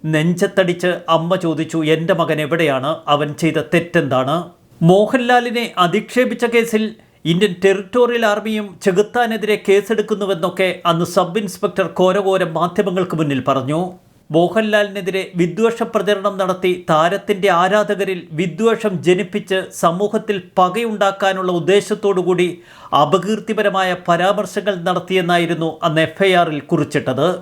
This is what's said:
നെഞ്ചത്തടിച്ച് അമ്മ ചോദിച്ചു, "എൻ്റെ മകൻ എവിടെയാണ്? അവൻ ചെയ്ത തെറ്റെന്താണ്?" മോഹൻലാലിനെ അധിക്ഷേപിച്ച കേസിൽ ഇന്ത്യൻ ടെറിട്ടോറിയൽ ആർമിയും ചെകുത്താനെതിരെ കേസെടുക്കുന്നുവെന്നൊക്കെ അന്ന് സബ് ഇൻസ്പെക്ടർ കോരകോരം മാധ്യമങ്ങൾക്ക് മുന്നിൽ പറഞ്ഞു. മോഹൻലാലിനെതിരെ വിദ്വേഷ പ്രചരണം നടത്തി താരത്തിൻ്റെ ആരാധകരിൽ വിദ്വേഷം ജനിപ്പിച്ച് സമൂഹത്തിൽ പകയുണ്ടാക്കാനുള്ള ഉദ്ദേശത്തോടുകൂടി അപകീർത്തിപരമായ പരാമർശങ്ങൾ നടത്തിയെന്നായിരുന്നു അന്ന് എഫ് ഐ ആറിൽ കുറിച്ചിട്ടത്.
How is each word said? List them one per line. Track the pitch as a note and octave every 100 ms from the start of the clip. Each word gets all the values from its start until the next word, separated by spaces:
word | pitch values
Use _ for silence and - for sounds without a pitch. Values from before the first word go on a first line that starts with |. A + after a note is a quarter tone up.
| D#3+
നെഞ്ചത്തടിച്ച് | D#3 E3 F3 G3+ G3+ F3+ F3+ F3+ E3+ -
അമ്മ | E3 E3 F#3
ചോദിച്ചു, | E3+ D3+ D#3+ E3 D3+
"എൻ്റെ | D#3+ E3 F3
മകൻ | C3 D#3
എവിടെയാണ്? | D3 E3 D#3+ C3 C#3 D#3+ -
അവൻ | D3 D3+ C#3+
ചെയ്ത | D#3+ D3+ -
തെറ്റെന്താണ്?" | E3+ E3 E3+ C#3+ B2+ C3 E3 E3+ _ _ - E3
മോഹൻലാലിനെ | F#3+ G#3 C4 A#3+ B3 A#3+ A#3 G#3+ -
അധിക്ഷേപിച്ച | F3 G3+ G#3+ B3 B3 A#3+ A#3
കേസിൽ | A#3 A3+ G#3+ A3 - _ _ D#3
ഇന്ത്യൻ | E3+ G#3 F3
ടെറിട്ടോറിയൽ | G3 G3 F#3+ B3 A#3+ A#3+ A3+
ആർമിയും | G#3 G#3+ G#3+ G3+ E3 G3+
ചെകുത്താനെതിരെ | F3+ G#3 A#3+ A#3 A3 G#3 G#3 G#3
കേസെടുക്കുന്നുവെന്നൊക്കെ | G3 G3+ A3 G#3+ G#3 G3 F#3 F3+ F3+ F#3 D#3 F3
അന്ന് | E3 E3+
സബ് | G3 F3 G3
ഇൻസ്പെക്ടർ | G3+ - G3+ - E3+ -
കോരകോരം | F#3 G3+ G3 F#3+ F3 D#3+
മാധ്യമങ്ങൾക്ക് | E3+ F3 G3 F3+ F3 D#3+
മുന്നിൽ | D3+ C3+ C#3+
പറഞ്ഞു. | C3+ B2+ D#3 F3+ F3+ _ _ _ D#3
മോഹൻലാലിനെതിരെ | E3+ G#3+ G#3+ G#3 G3+ G3 F#3+ F#3+ F3 F3
വിദ്വേഷ | F3 D#3+ A3+ A3+ A3+ G#3+
പ്രചരണം | F#3+ G3 G3 F#3+
നടത്തി | F#3 F3+ F#3 F3+ F3+
താരത്തിൻ്റെ | D#3 E3+ G3 G3 G3+ G3 E3+
ആരാധകരിൽ | F#3 G#3 G3+ G3 F#3+ F3+ E3+ D#3
വിദ്വേഷം | F3+ D#3 A3+ A3+ G#3+ F3 D3
ജനിപ്പിച്ച് | F3+ G3+ G#3 - F#3+ F3+ -
സമൂഹത്തിൽ | F3 F3 G#3 G#3+ A3 G3 F3+ -
പകയുണ്ടാക്കാനുള്ള | F3+ G3 A#3 G#3+ G3 G3 G3 F#3+ F#3 F3
ഉദ്ദേശത്തോടുകൂടി | D#3+ G3+ G3 G#3+ G3+ F#3 F3 F3+ F3+ E3+ - - - C3+
അപകീർത്തിപരമായ | D3 F#3 F3+ G#3+ A3 G#3+ G#3 F#3+ F#3 F3 F3+
പരാമർശങ്ങൾ | E3+ F3+ G3+ F#3+ G#3 G3 F#3 E3+
നടത്തിയെന്നായിരുന്നു | F3 E3+ F#3 F3 F3 E3+ E3 D#3+ D#3 E3+
അന്ന് | D#3 D#3+
എഫ് | - G3
ഐ | F3+
ആറിൽ | E3+ D3 C#3
കുറിച്ചിട്ടത്. | E3 C#3 - - B2+ D3 E3